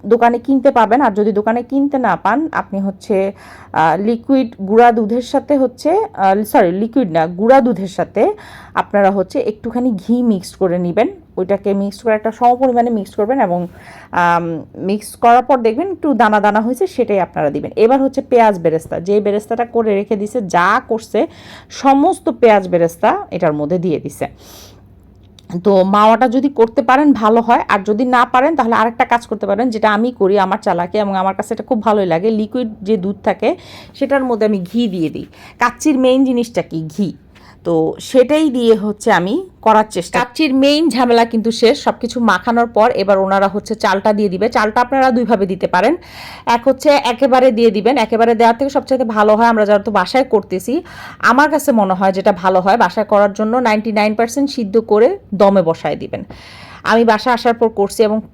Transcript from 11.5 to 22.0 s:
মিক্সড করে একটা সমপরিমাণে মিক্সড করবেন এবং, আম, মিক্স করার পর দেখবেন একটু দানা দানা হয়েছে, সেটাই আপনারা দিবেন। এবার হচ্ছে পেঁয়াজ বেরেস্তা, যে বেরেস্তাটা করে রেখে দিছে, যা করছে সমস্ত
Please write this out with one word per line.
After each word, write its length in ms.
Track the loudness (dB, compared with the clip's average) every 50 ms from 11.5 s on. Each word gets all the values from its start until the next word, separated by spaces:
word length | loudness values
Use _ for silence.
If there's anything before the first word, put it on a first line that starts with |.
| -4 -4 -2 -2 -2
মিক্সড 280 | -2 -4 -6 -8 -6 -2
করে 120 | -2 -2
একটা 180 | -2 -2 -6 -4
সমপরিমাণে 580 | 0 2 2 2 2 0 0 2 0 0 0
মিক্সড 240 | -2 -4 -6 -8 -4
করবেন 260 | -4 -2 -2 0 0
এবং, 260 | 0 0 0 -4 -4 -6 -10 -18 -20 -20 -20 -20 -20 -8 -4
আম, 500 | 0 0 2 2 0 -2 -4 -8 -8 -10 -14 _
মিক্স 400 | -10 -4 -4 -4 -4 -6 -12 -10
করার 260 | 0 4 4 4 4 4
পর 160 | 2 -2 0
দেখবেন 340 | 0 -2 -2 -2 -4 -6 -6
একটু 220 | -6 -2 -2 0
দানা 260 | 2 2 2 2 2
দানা 200 | 2 2 0 0
হয়েছে, 260 | -2 -2 -2 -2 -4
সেটাই 340 | -4 -2 -4 -2 0 0 -2
আপনারা 300 | -2 -2 -4 -4 -4 -2
দিবেন। 220 | -2 -4 -8 -6 0
এবার 260 | 2 2 4 4 2 2
হচ্ছে 200 | 0 -2 -4 -4
পেঁয়াজ 360 | 0 2 4 4 4 2 2
বেরেস্তা, 420 | 0 -2 -2 -2 -4 -6 -8 -8
যে 200 | -4 0 -2 0
বেরেস্তাটা 440 | 0 0 -2 -4 -4 -6 -4 -4 -4
করে 300 | -4 -2 -2 0 0 0
রেখে 220 | -2 -2 -2 -4
দিছে, 240 | -4 -4 -6 -6 -6
যা 400 | -6 -2 0 0 2 2 0 0 -2 -4
করছে 380 | -6 -6 -6 -4 -2 -2 -2 -2 -6 -18 -20 -20 -20 -20 -20 _
সমস্ত 600 | -16 -2 2 2 4 4